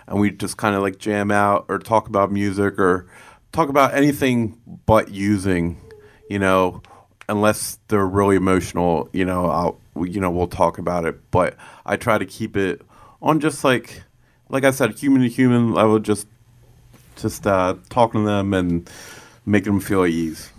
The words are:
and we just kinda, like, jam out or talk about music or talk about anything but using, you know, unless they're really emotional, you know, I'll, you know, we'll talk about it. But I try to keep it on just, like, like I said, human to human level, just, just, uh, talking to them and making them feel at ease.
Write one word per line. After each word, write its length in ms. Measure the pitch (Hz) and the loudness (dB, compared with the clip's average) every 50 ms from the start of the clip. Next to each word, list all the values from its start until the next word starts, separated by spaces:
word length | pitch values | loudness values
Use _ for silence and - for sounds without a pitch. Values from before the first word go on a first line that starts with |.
| - - | -16 -6
and 120 | 95 98 | -2 0
we 120 | 101 104 | 0 0
just 260 | 90 - 104 95 - - | -2 -4 -10 -10 -8 -4
kinda, 220 | - 107 101 98 | -2 -2 0 0
like, 180 | 98 101 95 - | -2 -2 -4 -6
jam 320 | - 107 104 104 101 101 | -6 -4 -4 -2 -2 0
out 360 | 104 101 101 101 101 - - - | 2 2 2 2 2 0 -2 -4
or 80 | 95 95 | -6 -6
talk 300 | 87 - 113 110 - 117 | -4 0 0 0 0 0
about 240 | 107 98 101 95 | 0 0 0 2
music 480 | 101 101 101 101 95 101 101 98 98 - | 0 -2 -2 -2 0 0 -2 -2 0 0
or 260 | 98 92 92 92 90 - - - - - - _ _ _ | 2 2 2 0 -2 -10 -20 -20 -20 -20 -20 _ _ _
talk 180 | - 165 165 139 | -4 -2 -2 0
about 240 | 139 143 139 127 117 | 2 2 2 4 4
anything 640 | 139 139 147 143 - 143 131 123 120 117 110 113 - _ - - - _ - | 2 2 2 2 2 0 0 2 0 0 -2 -6 -10 _ -20 -20 -8 _ 2
but 220 | 110 110 - - | 4 4 2 0
using, 680 | 101 98 98 101 104 98 92 98 92 87 85 85 82 - - - - - - - - _ _ - | -6 -4 0 0 0 0 0 0 0 0 0 -4 -6 -8 -16 -20 -20 -20 -20 -20 -20 _ _ -8
you 100 | 101 101 | -4 0
know, 420 | 98 95 92 95 92 92 90 - - - - - _ _ _ _ - - | 2 2 4 4 2 0 -2 -8 -18 -20 -20 -20 _ _ _ _ -8 -4
unless 500 | 107 104 104 107 107 - - - - - _ _ | -2 2 2 2 2 0 -6 -12 -12 -16 _ _
they're 180 | 107 104 98 92 | 0 0 0 0
really 280 | 92 101 101 101 98 | 2 2 4 4 4
emotional, 720 | 95 92 95 95 92 85 - - 90 90 87 85 78 - - - | 4 4 2 2 2 0 -2 -4 -2 0 0 0 0 -2 -4 -4
you 100 | 87 92 | -4 -2
know, 220 | 90 92 90 90 85 | -2 -2 -2 -2 -2
I'll, 280 | 78 80 87 82 - - _ _ _ - 87 | -2 0 -2 -2 -4 -6 _ _ _ -8 -8
you 160 | 92 90 104 | -6 -4 -4
know, 120 | 95 90 | -4 -2
we'll 160 | 85 87 90 87 | -2 -2 -4 -4
talk 320 | - - 90 85 85 - | 0 0 0 0 0 -2
about 260 | 87 87 87 90 82 | -6 -4 -4 -2 -4
it. 140 | 80 80 - _ _ | -4 -6 -8 _ _
But 260 | - 90 90 73 - - - - - - _ | 0 0 0 0 -2 -8 -20 -20 -20 -18 _
I 100 | - 101 | -6 -6
try 220 | 98 - 123 110 104 | -4 -2 -2 -2 -2
to 80 | 101 | -2
keep 320 | 90 - - 113 104 - 101 | -6 -10 -10 -10 -6 -4 -2
it 240 | 98 92 87 - - _ _ - - - - _ | -2 -2 -4 -6 -10 _ _ -20 -20 -20 -20 _
on 180 | - 139 151 160 | -2 0 0 2
just, 240 | 143 156 139 - - | 0 -2 -4 0 0
like, 380 | 139 127 113 - - - - - _ _ _ _ _ _ _ _ _ | 0 0 0 -4 -10 -20 -20 -20 _ _ _ _ _ _ _ _ _
like 140 | - 135 131 | -6 0 0
I 80 | 135 | 0
said, 260 | 131 - 135 113 104 - | 2 2 -2 -2 -2 -4
human 240 | - 139 135 131 | 0 2 4 4
to 60 | 127 120 | 4 2
human 440 | 113 - 131 127 123 120 117 113 87 | 2 2 2 4 4 4 2 2 2
level, 260 | 80 107 110 107 110 | 4 4 4 4 2
just, 260 | 107 107 104 104 - - _ _ _ _ _ _ - _ _ - _ - - - _ - - | 2 0 -2 -2 -4 -12 _ _ _ _ _ _ -20 _ _ -20 _ -20 -20 -20 _ -20 -16
just, 300 | - - 107 - - - | -6 -6 -6 -6 -2 0
uh, 300 | 104 98 92 90 90 92 - - _ | 2 2 2 2 0 -2 -4 -8 _
talking 320 | - 127 117 113 - 110 107 | 0 0 0 2 2 0 0
to 40 | 104 | 0
them 260 | 104 101 98 98 101 | 0 0 0 0 0
and 340 | 92 90 87 85 85 85 - - - - - - - - - - _ _ | 0 0 0 -2 -2 -4 -8 -18 -20 -20 -20 -20 -20 -20 -20 -20 _ _
making 280 | - 101 104 92 104 101 | 0 0 0 2 2 -2
them 60 | 95 | -2
feel 220 | 90 - 101 95 92 | 0 0 0 2 2
at 60 | 90 | 2
ease. 400 | 82 82 82 80 78 - - - - | 2 0 -2 -4 -6 -10 -16 -18 -10